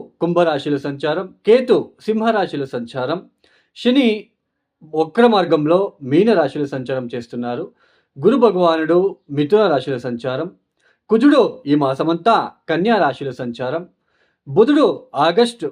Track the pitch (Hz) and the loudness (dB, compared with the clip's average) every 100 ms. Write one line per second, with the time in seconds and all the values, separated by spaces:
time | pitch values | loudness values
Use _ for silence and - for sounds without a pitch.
0 | - _ 170 170 170 147 151 139 143 139 | -6 _ -2 0 0 0 -4 -4 -4 -6
1 | 151 165 185 - - 240 247 180 117 _ | -4 -4 -8 -4 2 2 4 0 0 _
2 | - 220 226 220 180 147 135 127 117 135 | -6 -2 -2 -2 -4 -6 -8 -8 -8 -8
3 | 127 175 - _ _ _ _ - 240 262 | -6 -6 -10 _ _ _ _ -4 0 2
4 | 247 214 - _ _ _ _ _ 156 156 | 2 -2 -8 _ _ _ _ _ -8 -4
5 | 156 226 240 208 165 156 147 180 196 - | -2 2 4 4 2 0 2 2 0 -6
6 | 135 147 220 190 143 147 143 135 127 131 | -2 2 4 2 0 -4 -6 -6 -6 -6
7 | 120 123 117 123 120 123 175 _ _ _ | -6 -10 -10 -10 -8 -8 -10 _ _ _
8 | _ - 165 247 233 180 175 165 156 175 | _ -2 2 4 4 4 2 2 2 2
9 | 190 - - 143 147 208 202 143 135 127 | 2 -4 -8 -4 2 2 2 0 -2 -6
10 | 127 120 131 131 170 - _ _ _ _ | -6 -8 -6 -6 -8 -12 _ _ _ _
11 | - 226 285 294 185 - 139 147 139 135 | -2 2 4 4 2 -2 -2 0 0 -2
12 | 156 170 196 208 117 - - 160 202 220 | -2 0 0 0 -2 -10 -6 -4 0 0
13 | 151 131 139 123 123 117 127 160 180 _ | 0 -2 -10 -10 -10 -8 -6 -8 -10 _
14 | _ _ _ _ - 139 240 294 233 151 | _ _ _ _ -2 2 4 4 2 -2
15 | - 131 156 175 240 - - | -8 -2 0 2 0 -2 -10